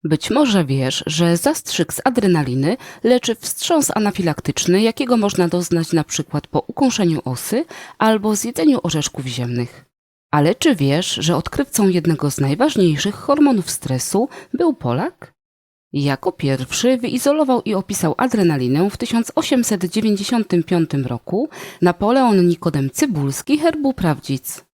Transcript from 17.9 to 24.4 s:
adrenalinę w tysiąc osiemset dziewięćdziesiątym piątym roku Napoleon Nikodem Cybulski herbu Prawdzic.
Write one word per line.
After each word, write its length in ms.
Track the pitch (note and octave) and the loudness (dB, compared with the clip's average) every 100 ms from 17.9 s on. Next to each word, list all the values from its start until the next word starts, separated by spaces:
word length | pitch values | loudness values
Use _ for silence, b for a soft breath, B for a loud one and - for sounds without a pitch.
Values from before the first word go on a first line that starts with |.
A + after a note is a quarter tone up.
| G3+ E3 - | -2 -2 0
adrenalinę 720 | B3+ A3+ F3 D3 B2 C#3+ G3 | 0 2 2 2 0 2 0
w 80 | - | -2
tysiąc 340 | A#3+ A#3 A3+ - | -2 -2 -2 -4
osiemset 500 | D#4 C4 A#3 G3+ F3+ | 0 0 2 -2 -2
dziewięćdziesiątym 760 | G#3+ A3 G3 G3 A#3+ G#3+ F3 | 0 0 0 0 -2 2 0
piątym 420 | D#3+ F3 D#3+ C#3+ B2+ | 2 0 0 -2 -4
roku 440 | A#2+ - F#3+ D4 B B B | -6 -4 -4 -4 B B B
Napoleon 680 | F3 F3 G3+ C4 B3+ G3 F3 | 0 2 2 4 4 4 4
Nikodem 420 | E3+ E3+ D3 C3+ | 2 -2 -2 -4
Cybulski 680 | - D4+ E3 C#3 C3+ - D4 | -2 -2 0 -2 -4 -4 0
herbu 360 | E4 D#4 C#4 | 0 0 -2
Prawdzic. 720 | C4 F3 C#3+ - C3+ | 0 -2 -2 -4 -6